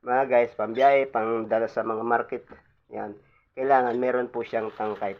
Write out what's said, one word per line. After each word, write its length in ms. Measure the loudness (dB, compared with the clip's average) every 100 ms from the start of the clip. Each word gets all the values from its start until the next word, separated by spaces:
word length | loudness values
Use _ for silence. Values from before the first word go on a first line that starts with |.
mga 220 | 0 0 4
guys, 240 | 4 2 -2
pambiyahe, 500 | -6 2 4 4 2
pangdala 640 | -2 0 -2 0 0 0
sa 160 | -2 -4
mga 180 | -4
market, 400 | 0 0 -2 -10 -12 -20 _ _ _
yan. 260 | -12 -12 -14 _ _ _
Kailangan 480 | -6 2 4 4 0
meron 320 | -2 -2 -4
po 80 | -6
siyang 320 | -4 -4 -6
tangkay 400 | -6 -6 -4 -8 -4